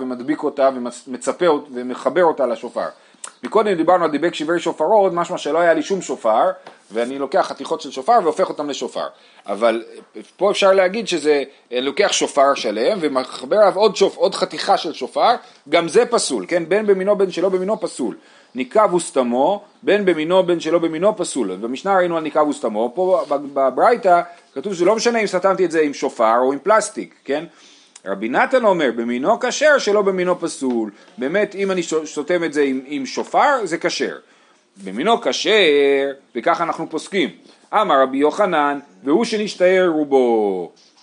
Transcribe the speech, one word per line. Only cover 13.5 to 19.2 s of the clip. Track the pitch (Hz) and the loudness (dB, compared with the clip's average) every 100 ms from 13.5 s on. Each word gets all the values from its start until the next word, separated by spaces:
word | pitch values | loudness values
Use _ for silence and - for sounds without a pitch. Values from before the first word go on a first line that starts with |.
| 202 | 4
עליו | 196 180 | 4 4
עוד | 214 185 | 0 2
שופ-, | 190 - | 0 2
עוד | 185 | -2
חתיכה | - 180 151 - 170 | 0 -6 -4 0 0
של | 170 | 0
שופר, | - 123 139 196 240 - - - | -8 -6 0 2 0 -4 -20 -2
גם | 165 170 | 0 2
זה | 220 233 | 2 2
פסול, | 226 - 117 90 | 0 -2 -4 -2
כן? | 175 156 | -4 0
בין | 202 208 | 0 2
במינו | 190 196 196 | 2 2 2
בין | 190 | 0
שלא | 170 185 | 0 -2
במינו, | 185 185 220 | -2 -2 -4
פסול. | 165 - 113 80 - - _ | -6 -6 -6 -6 -20 -20 _
ניקב | 123 127 214 202 | -10 -2 2 2
וסתמו, | 175 - 135 | 2 -2 -2